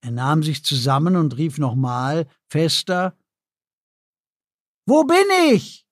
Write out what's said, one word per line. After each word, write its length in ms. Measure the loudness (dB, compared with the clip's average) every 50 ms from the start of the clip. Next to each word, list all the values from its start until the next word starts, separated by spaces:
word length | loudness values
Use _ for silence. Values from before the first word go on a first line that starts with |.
Er 120 | -8 -8 -6
nahm 300 | -4 -2 0 0 0 0
sich 220 | 0 -4 -4 -4
zusammen 520 | -4 -4 -2 0 0 0 0 2 2 2
und 200 | 2 0 0 -2
rief 220 | -2 -4 -6 -4 -4
nochmal, 680 | -4 -2 -2 -2 -2 -2 -2 -4 -4 -4 -2 -4 -4 -6 _ _ _ _
fester: 680 | -2 -2 0 0 0 -2 -2 -2 -2 -2 -2 -4 -6 _ _ _ _ _ _ _ _ _ _ _ _ _ _ _ _ _ _ _ _ _ _ _ _ _ _ _ _ _ _ _ _ _ _
"Wo 180 | 2 4 4 4
bin 220 | 4 4 2 4 4 2 2 4 4
ich? 360 | 4 2 0 -4 -18 -20 _ _